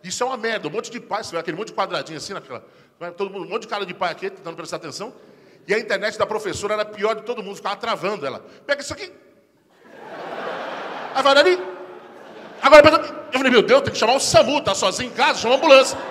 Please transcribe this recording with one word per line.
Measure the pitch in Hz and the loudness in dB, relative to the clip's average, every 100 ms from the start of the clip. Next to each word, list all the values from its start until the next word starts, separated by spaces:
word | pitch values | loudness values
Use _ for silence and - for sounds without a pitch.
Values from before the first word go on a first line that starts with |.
Isso | 180 - | -10 -6
é | 247 | -4
uma | 262 | -4
merda, | 226 214 151 | -4 -4 -6
um | |
monte | 180 226 | -8 -8
de | 233 | -14
pai, | - 202 | -8 -8
você | - | -6
vê | - | -8
aquele | 165 165 | -6 -8
monte | 214 | -8
de | |
quadradinho | - 190 180 175 156 | -4 -4 -4 -8 -12
assim | 123 | -12
naquela, | 185 - 120 - _ _ _ 175 175 | -12 -12 -16 -16 _ _ _ -14 -8
todo | 196 | -8
mundo, | 196 | -6
um | 160 | -8
monte | 220 | -8
de | 208 | -6
cara | 214 | -8
de | 190 | -8
pai | 180 180 | -4 -6
aqui | 156 190 | -4 -10
tentando | 190 165 165 | -10 -16 -14
prestar | 160 160 | -12 -12
atenção, | 160 131 214 - - - _ _ - | -12 -12 -14 -16 -20 -20 _ _ -2
e | |
a | 208 | -2
internet | 233 196 208 214 | 0 -4 -4 -2
da | |
professora | 208 214 208 156 202 | -2 -2 -4 -6 -4
era | 214 | -4
a | 214 | -6
pior | 214 202 | -4 -4
de | 220 | -4
todo | - 233 | -6 -10
mundo, | 196 196 | -10 -10
ficava | - 202 | -8 -6
travando | 226 196 175 208 139 | -4 -4 -4 -6 -8
ela. | 110 - - - | -10 -16 -20 -6
"Pega | 285 | -4
isso | 277 | -4
aqui." | 311 392 - - _ _ _ _ _ - - - - - - - - - - - - - | -12 -14 -18 -20 _ _ _ _ _ -20 -20 -18 -16 -14 -12 -10 -10 -10 -12 -12 -12 -8
Aí | 269 | -2
vai | 269 277 | 4 6
ali. | 349 359 - - - - - - - - - - | 6 2 -2 -12 -18 -20 -20 -20 -20 -20 -20 -2
"Agora | 269 302 | 8 10
pega | 294 311 | 10 6
aqui." | - - - | -2 -12 -6
Eu | 254 | 0
falei: | 262 | 4
"Meu | 247 | 4
Deus, | 190 262 | 6 4
tem | 269 | 4
que | - | -2
chamar | 220 | 0
o | 269 | 2
samu, | - 330 254 - | 4 4 6 2
tá | - | -2
sozinho | 196 208 180 247 | 0 0 -2 -8
em | |
casa, | - 277 269 | 0 0 2
chama | - | 2
a | 269 | 2
ambulância. | 330 269 254 - - | 8 8 8 -2 -10